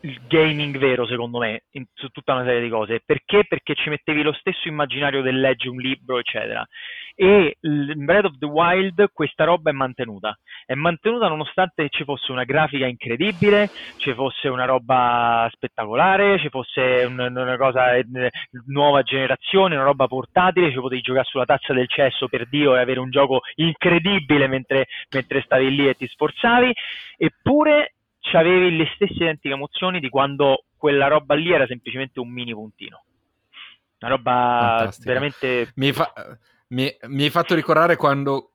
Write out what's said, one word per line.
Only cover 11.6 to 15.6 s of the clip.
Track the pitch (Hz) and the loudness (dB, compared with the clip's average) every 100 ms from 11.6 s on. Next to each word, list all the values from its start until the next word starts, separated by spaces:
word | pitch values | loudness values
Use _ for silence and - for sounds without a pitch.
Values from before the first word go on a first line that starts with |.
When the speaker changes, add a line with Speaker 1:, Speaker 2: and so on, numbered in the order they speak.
| 185 - 147 | -2 0 -4
Speaker 1:
ci | - | -4
fosse | 143 139 - | -6 -6 -6
una | 127 | -6
grafica | 123 139 156 135 131 | -2 0 0 -2 -4
incredibile, | 120 120 117 196 180 208 208 208 - - - | -4 -6 -2 -2 0 2 4 2 -4 -18 -8
ci | - | -6
fosse | 117 135 - 143 | -4 -4 -4 -4
una | 127 127 | -2 0
roba | 131 120 127 123 120 117 117 113 | 0 2 2 4 2 2 2 0
spettacolare, | - | -4